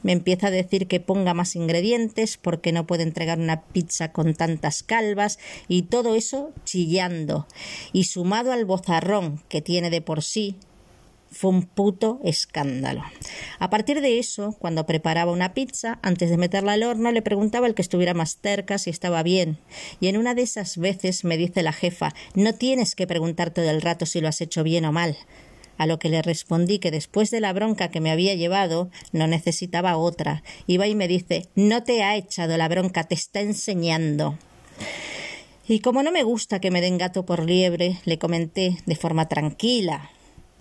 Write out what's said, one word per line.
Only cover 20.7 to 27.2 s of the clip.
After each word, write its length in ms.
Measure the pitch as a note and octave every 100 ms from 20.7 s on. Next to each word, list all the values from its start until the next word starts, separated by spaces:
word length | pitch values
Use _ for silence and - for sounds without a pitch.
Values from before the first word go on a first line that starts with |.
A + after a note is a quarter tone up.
| -
veces 460 | F3+ F#3+ F#3 F#3
me 140 | F3 E3
dice 240 | F3 F3
la 100 | D#3+
jefa: 440 | D3+ F3+ F3+ D3+ - -
"No 220 | - G#3 A3
tienes 400 | B3 C4 A3+ -
que 100 | F3+
preguntar 460 | E3+ E3 E3 E3+
todo 180 | E3 E3
el 140 | D#3
rato 240 | E3 E3+ E3
si 140 | F3+
lo 60 | D#3
has 140 | D#3
hecho 220 | D#3+ -
bien 220 | D#3+ E3+ D#3+
o 60 |
mal". 260 | D#3 E3+ D3 - - - - - -
A 80 | D#3
lo 140 | D#3+
que 100 | E3+
le 140 | D#3+
respondí 560 | E3 D#3+ - E3 F3 G3+
que 100 | F#3
después 400 | D3+ - -